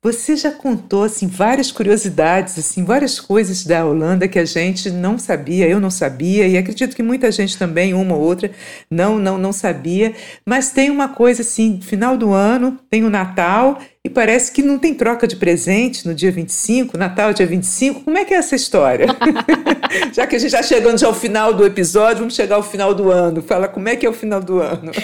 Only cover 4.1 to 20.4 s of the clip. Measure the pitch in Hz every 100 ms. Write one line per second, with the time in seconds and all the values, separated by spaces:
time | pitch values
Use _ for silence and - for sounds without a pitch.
4.1 | 185 185 190 165 170 175 185 202 180 180
5.1 | 233 - 170 139 175 175 196 196 185 147
6.1 | 131 165 196 190 185 185 214 254 254 226
7.1 | 254 254 220 196 - 180 160 190 185 190
8.1 | 160 156 180 196 196 - - - 165 185
9.1 | 214 190 190 190 196 202 156 139 180 220
10.1 | 220 - - - 254 254 - 277 285 269
11.1 | 269 240 240 240 - 220 190 - 202 233
12.1 | 254 220 196 202 247 254 262 _ 220 220
13.1 | 208 185 185 175 202 262 277 - _ -
14.1 | - 220 240 233 - 277 277 320 277 226
15.1 | 233 233 185 196 170 - 190 254 254 175
16.1 | 160 185 180 165 - - 233 254 170 185
17.1 | 185 214 196 180 180 180 - 269 277 -
18.1 | 330 403 381 - 262 - 196 139 127 185
19.1 | 262 - 226 - 320 - - 285 285 294
20.1 | - 254 277